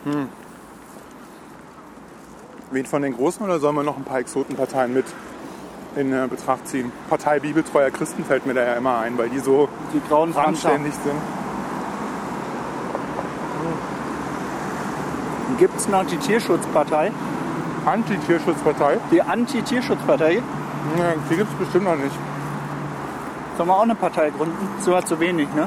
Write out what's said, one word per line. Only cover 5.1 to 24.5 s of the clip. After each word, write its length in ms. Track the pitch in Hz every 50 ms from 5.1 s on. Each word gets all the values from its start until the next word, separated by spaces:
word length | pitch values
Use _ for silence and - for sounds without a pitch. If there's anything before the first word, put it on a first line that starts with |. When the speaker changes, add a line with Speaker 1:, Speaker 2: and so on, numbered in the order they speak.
| - - - - - - - - - - - - - - - - -
Speaker 1:
in, 160 | - 143 135
äh, 160 | 131 131 131 127
Betracht 380 | 117 127 - - 131 123 - -
ziehen? 240 | - 135 127 123 120 - - -
Partei 320 | 160 147 - 147 151 143
Bibeltreuer 520 | 135 151 147 160 151 - - 151 135 135
Christen 340 | 120 - 160 151 - - 165
fällt 200 | - 143 131 -
mir 100 | 135 127
da 80 | 127 120
ja 80 | 123 120
immer 240 | 120 123 131 127 117
ein, 180 | 110 117 120 123
weil 120 | 113 117
die 100 | 123 139
so 300 | 123 131 135 139 147 139 - - - - -
Speaker 2:
Die 80 | 151 139 -
Grauen 240 | 151 151 160 165 160
Panther. 160 | 143 147 156
Speaker 1:
anständig 440 | - 151 - 170 151 147 143 147 147
sind. 200 | - - 147 143 151 - - - - - - - - - - - - - - - - - - - - - - - - - - - - - - - - - - - - - - - - - - - - - - - 147 156 165 165 156 - - - - - - - - - - - - - - - - - - - - - - - - - - - - - - - - - - - -
Speaker 2:
Gibt's 280 | 175 185 - 160 - -
noch 180 | 202 190 190
die 120 | - 180 156
Tierschutzpartei? 960 | - 139 202 233 - - 185 160 - - - 156 147 - 156 151 156 196 226 - - - - - - - - - - - - - -
Speaker 1:
Anti-Tierschutzpartei? 1120 | - 170 214 226 - 214 180 147 - 170 165 160 - 160 147 - 160 143 143 156 143 151 220 - -
Speaker 2:
Die 100 | - 170
Anti-Tierschutzpartei? 1120 | - - 180 214 240 233 - 233 208 - - 247 240 - 220 147 - - 156 - 160 156 170 220 254 - - - - - - - - 147 156 170
Speaker 1:
Ja, 160 | 175 175 165 156 143 147
die 60 | 165
gibt's 180 | 170 214 208 143
bestimmt 320 | 143 185 139 135 180 202
noch 100 | 190 170
nicht. 200 | 147 139 139 147 - - - - - - - - - - - - - - - - - - - - - - - - - - - - -
Speaker 2:
Sollen 120 | 170 170
wir 60 | 185
auch 80 | 190 214
eine 120 | 233 226
Partei 360 | - - 175 - - 160 151
gründen? 260 | 143 139 156 165